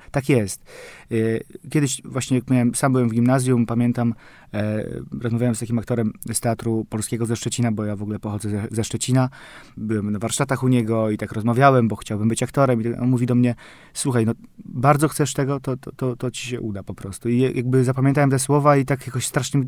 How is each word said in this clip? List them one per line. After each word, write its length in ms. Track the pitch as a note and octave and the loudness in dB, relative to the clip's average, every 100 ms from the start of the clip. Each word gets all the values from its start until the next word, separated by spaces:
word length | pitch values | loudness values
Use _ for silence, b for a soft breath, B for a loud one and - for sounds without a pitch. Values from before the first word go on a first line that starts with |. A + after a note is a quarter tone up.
| B | B
tak 180 | C#3+ - | -2 2
jest. 340 | C3 G2 - B B B B - | 2 2 -6 B B B B -4
Y, 320 | A2+ A2+ A2+ - - C#3+ | -2 0 -2 -6 -18 -4
kiedyś 320 | D#3 C#3 - - | 0 0 -2 -8
właśnie 320 | B2+ - B2+ | -6 0 0
jak 120 | B2 | 2
miałem, 260 | B2+ A#2+ A#2+ | 2 2 2
sam 160 | C#3 | 2
byłem 180 | B2+ A#2+ | 2 2
w 20 | |
gimnazjum, 540 | A2+ A#2+ C3+ B2+ B2 A2+ | 2 2 2 2 2 2
pamiętam, 480 | A#2 A#2+ B2 A#2 A2+ B B - | 2 0 2 -2 -2 B B -8
e, 300 | G#2+ G#2+ G#2+ - - - C#3 | -4 -2 -2 -6 -10 -10 -8
rozmawiałem 340 | A#2+ A2+ B2 A2+ | -4 0 0 -2
z 40 | |
takim 200 | G#2+ A#2 | -2 -4
aktorem 340 | - A#2+ G#2+ - - | -2 -2 -2 -4 -6
z 60 | G#2+ | -4
Teatru 460 | A#2+ A2+ A#2+ A2 G#2 | -2 -2 -2 -2 -2
Polskiego 360 | A2 G#2 A#2 A2+ | -6 -4 -4 -2
ze 100 | A#2 | -2
Szczecina, 360 | - - A#2+ | -4 -2 0
bo 140 | G#2+ G#2+ | 0 -2
ja 100 | G2+ | -4
w 60 | |
ogóle 180 | G#2 G#2 | -6 -6
pochodzę 300 | G#2+ G#2 G#2 | -6 -6 -4
ze, 180 | G#2 A2 | -4 -4
ze 120 | G#2+ | -4
Szczecina. 460 | G#2+ A#2 - B2+ B2+ B B B B - | -4 -4 0 2 2 B B B B -10
Byłem 340 | G#2+ A2 G#2 | -4 -2 -2
na 80 | G#2 | -2
warsztatach 440 | A2+ - C#3 C3 | -2 -2 -2 0
u 40 | C3 | 2
niego 440 | B2+ A2 A2+ A2 | 2 2 0 0
i 60 | G#2 | -2
tak 140 | G#2 | -4
rozmawiałem, 560 | A2 A2 A#2 C#3 C3 A2+ | -2 0 6 6 6 4
bo 80 | G#2 | 0
chciałbym 320 | - G#2+ A2 | -4 -2 0
być 160 | A#2 | 0
aktorem. 380 | B2 - C#3 A#2+ | 0 2 2 2
I 120 | A2+ | -2
on 160 | A#2 B2 | -2 0
mówi 160 | B2+ B2 | 2 2
do 100 | B2 | 4
mnie: 200 | B2 A#2 B B B | 2 0 B B B
„Słuchaj, 320 | - C#3+ B2 A2 | -6 -2 0 0
no 80 | A#2 - - - | -2 -8 -20 -12
bardzo 420 | B2+ C3+ C#3+ D3+ | 0 4 4 2
chcesz 260 | - C#3+ | 0 -2
tego, 260 | - C3+ C#3 | -2 -2 -2
to, 180 | C3+ B2+ | -4 -6
to, 140 | - | -8
to, 240 | - B2+ A#2+ | -6 -4 -4
to 160 | B2+ | -6
ci 160 | - B2 | -8 -8
się 140 | A#2+ | -8
uda 220 | A2+ G2 | -6 -8
po 100 | F#2 | -10
prostu”. 360 | G2 G2 F#2+ A#2 | -12 -12 -8 -2
I 100 | A#2+ | 2
jakby 440 | C3 - B2 C3 | 2 0 0 2
zapamiętałem 460 | B2+ C3 C3+ C#3 C#3 | 2 2 2 4 2
te 100 | C3 | 2
słowa 380 | C3+ D3 C#3+ C#3+ | 2 2 4 4
i 80 | C3 | 2
tak 200 | C#3 - | -2 -4
jakoś 180 | B2 - | -6 -2
strasznie 360 | C#3+ B2+ C#3 | -2 0 0